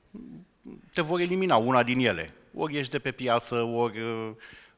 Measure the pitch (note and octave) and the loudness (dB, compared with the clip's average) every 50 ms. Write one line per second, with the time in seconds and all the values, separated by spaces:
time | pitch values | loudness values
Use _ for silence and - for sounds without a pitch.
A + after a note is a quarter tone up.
0 | _ _ - - - - - - F3+ _ _ _ - - - - - - - F3+ | _ _ -18 -18 -16 -16 -18 -18 -20 _ _ _ -20 -18 -18 -18 -18 -8 -2 -2
1 | E3 D3+ F3 F3+ F3 F3+ F3+ F#3+ F#3+ F3+ C#3+ A2+ A2+ B2 C3 B2 A#2+ A#2+ B2 B2+ | 0 0 0 0 0 0 0 0 2 4 4 4 4 6 4 4 4 4 2 2
2 | B2+ A2+ F#2+ E2 D#2+ D#2 - - _ _ - - D#3+ D3 C#3+ D3 C3+ B2 D3 C#3 | 2 2 2 0 -4 -8 -12 -20 _ _ -8 -6 -4 -4 -2 -4 -6 -4 -4 -4
3 | - C3+ B2 - B2+ B2 A#2 A#2 - - B2 A#2+ A#2 A#2 A#2 A#2 A#2+ A#2 G2+ A2 | -4 -4 -6 -4 0 2 2 2 2 0 -2 -2 -2 0 0 0 0 0 -2 -4
4 | A2+ A#2 A2+ A2+ A2 A2 G#2+ A2 - - - - - - _ | -6 -6 -4 -6 -6 -8 -10 -12 -18 -20 -20 -20 -20 -20 _